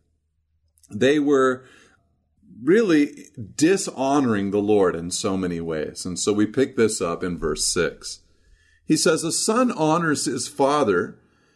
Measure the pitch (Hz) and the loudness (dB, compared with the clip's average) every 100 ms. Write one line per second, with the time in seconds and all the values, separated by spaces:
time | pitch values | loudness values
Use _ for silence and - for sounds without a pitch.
0 | _ _ _ _ _ _ _ _ - 104 | _ _ _ _ _ _ _ _ -12 0
1 | 131 151 143 135 131 127 - - _ _ | 2 2 4 4 2 0 -8 -20 _ _
2 | _ _ _ _ _ - 131 214 208 156 | _ _ _ _ _ -8 2 2 4 2
3 | 143 - - - 98 - 160 196 - - | 2 -4 -20 -16 -12 0 2 2 -2 -4
4 | 135 143 127 101 98 101 104 104 90 82 | 0 2 2 0 0 0 2 4 4 0
5 | 87 - 104 95 90 85 82 78 76 - | -6 -4 -4 -2 -2 -4 -6 -6 -6 -8
6 | 92 85 - 104 107 131 127 - 110 - | -10 -4 -2 0 0 0 -2 2 0 0
7 | 87 85 92 82 80 73 - 90 80 - | -4 -4 -6 -4 -4 -2 -2 -2 -2 -4
8 | - - _ _ _ _ _ _ - 156 | -16 -16 _ _ _ _ _ _ -2 0
9 | 180 156 160 - - 226 254 - 156 165 | 2 0 -2 -4 -2 0 0 0 0 0
10 | 165 135 147 123 - - 135 147 113 90 | 0 -2 -4 -6 -6 0 0 2 2 0
11 | 113 - _ _ _ | -2 -10 _ _ _